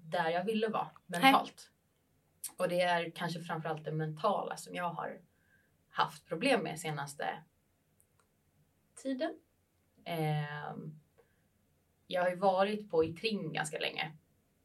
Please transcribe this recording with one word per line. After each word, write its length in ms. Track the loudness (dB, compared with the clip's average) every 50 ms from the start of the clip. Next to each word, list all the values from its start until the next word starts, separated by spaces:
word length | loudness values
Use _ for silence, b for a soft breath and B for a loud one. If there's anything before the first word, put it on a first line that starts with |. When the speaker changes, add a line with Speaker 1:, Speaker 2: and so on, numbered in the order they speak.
| -10
Speaker 1:
där 260 | -4 -2 0 0 2
jag 140 | 0 0 0
ville 240 | 0 0 0 0
vara 220 | 0 0 -2 -4 -4 -8 -18 _
Speaker 2:
Nej. 160 | -6 0 6
Speaker 1:
mentalt. 500 | 8 8 8 8 4 0 -10 -18 -20 -20 _ _ _ _ _ _ _ _ _ _ _ _ _ -14 -14 -10 -6
Och 120 | -2 -2 2
det 120 | 4 4
är 300 | 4 4 4 2 0 -2 -4
kanske 240 | -4 -4 -4 -4 -4
framförallt 460 | -6 -6 -6 -4 -2 -4 -4 -4 -4
det 60 | -4
mentala 640 | -2 0 -2 -2 -2 2 2 2 2 2 -2 -4 -6
som 180 | -10 -10 -10 -6
jag 140 | -4 -4 -4
har 320 | -4 -4 -8 -8 -8 -12 -18 _ _ _ _ _ _ _ _ _ _ _ _ _
haft 360 | -2 0 0 0 -2 -12 _
problem 340 | -8 -4 0 2 4 4 4 2
med 160 | -2 -6 -4
senaste 460 | -4 -4 -4 -4 -6 -8 -6 -6 -6 -6 -6 -6 -12 _ _ _ _ _ _ _ _ _ _ _ _ _ _ _ _ _ _ _ _ _ _ _ _ _ _ _ _ _ -16 -8 -4
tiden. 280 | -4 -2 -2 -2 -4 -4 -8 _ _ _ _ _ _ _ _ _ _ _ _ -8
Ehm, 960 | -4 -2 0 2 2 2 0 -2 -4 -6 -8 -8 -8 -10 -10 -10 -12 -12 -14 _ _ _ _ -20 _ _ _ _ _ _ _ _ _ _ _ _ _ _ _ _
jag 140 | -4 0 2 2
har 60 | 2
ju 60 | 2
varit 560 | 4 4 4 6 6 4 4 2 -2 -4 0
på 120 | 2 4 4
I 100 | 2 0
Trim 400 | -4 -2 -2 -2 -2 -4 -4 -2
ganska 260 | -4 -4 -2 -4 -4
länge. 320 | -4 -4 -2 -4 -6 -6 -6 -12 _ _ _ _ _ _ _ _